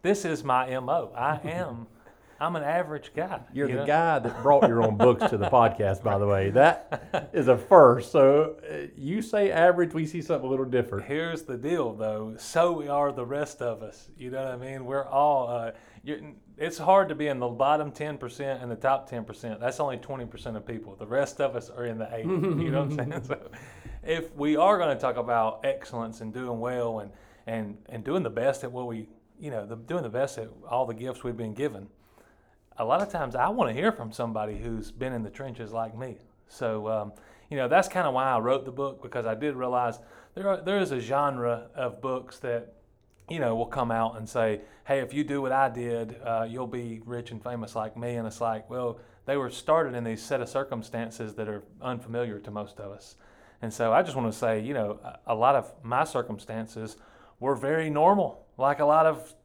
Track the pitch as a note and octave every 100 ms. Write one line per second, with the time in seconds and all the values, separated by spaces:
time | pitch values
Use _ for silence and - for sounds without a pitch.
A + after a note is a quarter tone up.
0 | F3 G3+ F3+ D3+ C#3 B2+ B2+ B2+ B2+ E3
1 | A2+ A#2 C3 D3+ D3+ E3+ F3 A#2 A2+ -
2 | - - _ - D#3 E3+ C#3+ E3 F3 D3+
3 | - - F3+ F#3 A#2+ - C#3 B2+ C#3+ D3+
4 | E3 D3 A#2 A2 B2 C#3+ C3+ A#2 A2+ G#2
5 | B2 A#2+ A#2 A2 G2+ A#2+ A2+ - G2+ F#2+
6 | A2 G2 G2+ G2 G2 G#2+ D3+ - - C#3+
7 | - F3+ D3+ F3+ C3 A#2+ - F#3+ C3+ B2
8 | - D#3+ C3+ C#3+ D#3 D#3 D#3 D3+ C#3+ -
9 | C#3 G3+ A3+ G#3 G3+ E3 E3+ F3 E3+ D#3+
10 | D3+ F3 D#3 D3+ B2+ C3 C3 B2 B2 G2
11 | - D3 E3 E3 - A#2+ C3+ E3+ B2 G#2
12 | A2 G#2+ A2 A2 - E3 F3 E3 D3 C#3+
13 | C#3+ C3 A#2+ C#3+ C#3+ - A#2+ A2 A2 -
14 | - - B2 C3 C3+ B2+ C3 C3+ B2+ C#3
15 | C3+ C3+ D3 C#3 A#2+ A#2+ A#2 - - -
16 | C3 D3+ D3+ C3 - - D#3+ E3+ D#3 F#3+
17 | F#3+ D3+ D3+ C3 B2 A#2 C3+ D3+ D3 B2
18 | D3+ C#3+ B2 - C#3 C3 B2 A2+ C3+ C3
19 | - A#2+ A2 G#2+ A#2 G#2 A#2+ C3 C#3+ B2
20 | B2 C3+ A#2+ A2 B2+ A2 G2+ A#2 A2 G2
21 | G#2+ B2+ C#3 - C#3+ A#2 - B2+ A#2+ A2
22 | G#2+ A2+ D#3+ F#3 F#3 D3+ E3 C#3 C#3 D3
23 | B2 E3 - C#3 - - - - - -
24 | - E3 E3 C#3+ D3 D3+ F#3 G#3 E3 B2+
25 | C3+ A#2+ A#2 A#2 A2 - C#3 C3+ - B2
26 | A2+ A2 A2 A2+ B2+ A#2 A#2+ B2+ A#2 A2
27 | G2+ - - - - A2+ G#2 G#2+ - A#2
28 | A#2 F3+ C3 A#2 B2+ C3+ B2+ B2 B2 A2+
29 | A2 - _ _ D3+ A#2 G#2 A2+ A#2+ F3
30 | B2+ A2+ C#3 - A2 - - A#2+ B2+ A2
31 | B2+ B2 B2 A2+ A2+ G#2+ C#3+ G#2 G2 _
32 | _ _ _ _ _ _ _ - A2+ D#3
33 | G3+ F3 C3+ B2 C#3+ A#3 D3 A2+ G3+ A3+
34 | A2+ G#2+ A#2 A2 G#2+ G2+ A#2 A2+ G#2 -
35 | B2+ B2 G#2+ - C3+ A#2 A2 A2+ A2+ A2+
36 | C3 A2 _ _ _ - A#2+ G#2+ G#2+ A2
37 | G#2 - - - _ D3 B2+ E3 F#3+ F#3
38 | D#3+ B2+ C3 A#2+ A2+ C3+ C3+ B2+ C#3 C3+
39 | A#2+ B2+ A2+ A2 D3 C3 B2+ B2 A#2+ A#2
40 | - - - - G3 F3+ D#3 G3+ F3+ C3
41 | A2 C3+ C#3+ C3 A#2+ A#2 A#2 C#3+ B2 -
42 | C3+ C3 B2+ - B2+ A#2 A#2 - _ _
43 | _ _ - E3 B2+ A2+ A#2 C#3 A#2 A2+
44 | A2+ A2+ A2 B2 A2+ G#2 - - - C#3
45 | B2 C3+ D3 C#3+ C3+ C3 C3+ A#2 A#2+ A#2
46 | A2 - A#2+ A2+ A2+ A#2+ B2 B2 A#2+ A2+
47 | A2+ A#2+ A#2+ A2+ B2 A#2+ G#2+ A#2 A2 A#2
48 | A#2+ A#2+ A2+ G#2 A#2 A2 - B2 B2 A2+
49 | - _ - C#3 B2+ - - D#3 D3 B2
50 | A#2 A2 - C3+ A#2 C3+ C3+ A#2+ A2 A#2
51 | A2+ - A2 G#2 G#2+ G#2 - - B2+ A#2+
52 | A2+ A#2 A#2+ G#2 G#2 G#2 G2+ - G2+ G#2
53 | - - - - - _ A#2 A2 A2+ A#2+
54 | F3 C3 A#2 G#2+ A#2 A2 A2+ C#3 G#2 G#2
55 | - - - A2 B2 C#3 - - A#2 B2
56 | D#3 C3 A2+ G#2+ - A2+ A2 - A2 -
57 | - - - _ C3 C3 C3+ D#3+ D#3 D3
58 | E3 G3+ D3+ - - - C3+ D3 D3 D#3
59 | D#3+ D3+ - -